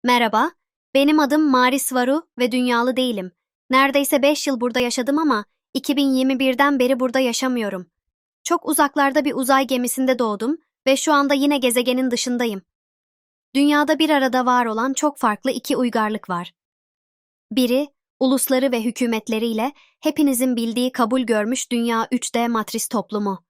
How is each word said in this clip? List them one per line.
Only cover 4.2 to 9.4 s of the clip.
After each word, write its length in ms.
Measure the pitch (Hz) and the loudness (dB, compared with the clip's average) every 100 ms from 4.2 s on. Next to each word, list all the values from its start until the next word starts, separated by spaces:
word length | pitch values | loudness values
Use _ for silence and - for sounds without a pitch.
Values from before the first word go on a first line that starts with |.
beş 260 | 277 302 - | 2 0 -2
yıl 140 | 254 | -2
burada 180 | 240 240 | -2 -2
yaşadım 400 | 247 247 247 285 | -2 -2 -2 0
ama 260 | 311 226 208 _ _ | 0 -2 -4 _ _
iki 240 | 262 - 277 | -8 -2 0
bin 120 | 277 | 2
yirmi 300 | 262 262 262 | 2 0 2
birden 400 | 262 247 285 277 | 0 2 2 2
beri 200 | 254 262 | 0 0
burada 200 | 254 254 | 0 0
yaşamıyorum. 680 | 254 226 262 247 208 190 180 _ _ _ _ _ | -2 -2 -2 -2 -4 -8 -12 _ _ _ _ _
Çok 260 | - 330 - | -4 -4 0
uzaklarda 560 | 302 285 - 277 285 285 | 0 0 2 2 2 0
bir 80 | |
uzay 340 | 247 | -4